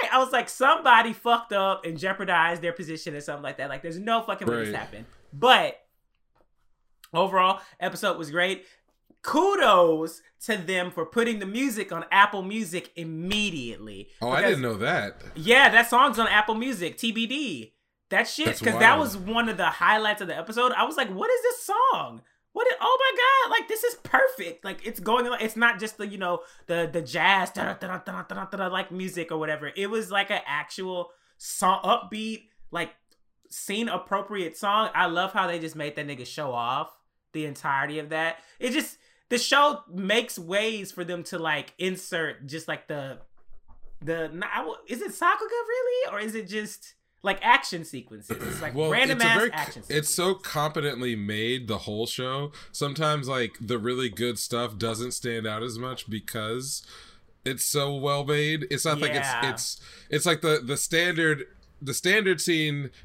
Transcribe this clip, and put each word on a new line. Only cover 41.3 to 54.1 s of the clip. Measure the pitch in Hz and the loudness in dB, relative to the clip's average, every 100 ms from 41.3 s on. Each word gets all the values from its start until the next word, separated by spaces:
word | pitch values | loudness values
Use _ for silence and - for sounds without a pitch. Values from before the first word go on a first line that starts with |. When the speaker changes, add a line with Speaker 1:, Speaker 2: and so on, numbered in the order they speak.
| 180 | -4
Speaker 1:
like, | 160 151 135 - | -2 -2 -4 -6
insert | 185 185 - 170 156 123 139 | -4 -4 -6 -4 -4 -6 -10
just, | 156 160 | -10 -8
like, | 151 - | -8 -8
the, | 151 135 123 - - - - - - - - | -8 -8 -12 -16 -20 -14 -14 -14 -16 -14 -8
the, | 151 165 160 | -4 -4 -4
not, | 165 202 | -6 -6
I | 214 | -6
w-, | 294 - - | -6 -8 -10
is | 240 | -8
it | 381 | -8
Sakuga | - 339 415 440 466 440 | 0 2 2 -2 -4 -2
really? | 494 508 494 523 | -2 0 0 -2
Or | 202 | -4
is | 220 | -6
it | 220 190 | -8 -8
just, | 214 214 - - _ _ _ | -8 -8 -12 -20 _ _ _
like, | 202 196 | -4 0
action | 208 269 - 175 | 6 4 4 -8
sequences? | 156 127 - 110 - - | -8 -12 -14 -16 -12 -10
It's, | - - | -8 -8
like, | 156 | -6
Speaker 2:
Well, | 123 156 | -2 0
Speaker 1:
random | 226 262 254 | 2 2 4
Speaker 2:
it's | |
a | 226 | 4
Speaker 1:
ass | 226 | 4
Speaker 2:
very | 233 | 2
c-, | |
Speaker 1:
action | 156 143 - - | 0 -6 -8 -4
Speaker 2:
it's | 147 151 | -2 0
so | - 180 | 0 2
Speaker 1:
sequences. | 190 - | 0 -2
Speaker 2:
competently | 151 151 151 143 123 127 113 | -2 0 0 -4 -2 -2 -2
made, | 101 107 113 131 113 | -2 -2 -2 -2 -4
the | 101 | -6
whole | - 104 117 | -4 -4 -4
show. | - 127 135 147 147 - | -4 -4 -4 -6 -10 -14
Sometimes, | - 143 139 156 151 127 | -6 -6 -2 0 0 -2
like, | 131 113 - | -2 -2 -4
the | 107 120 | -4 -2
really | 113 127 | -2 -2
good | 127 | -2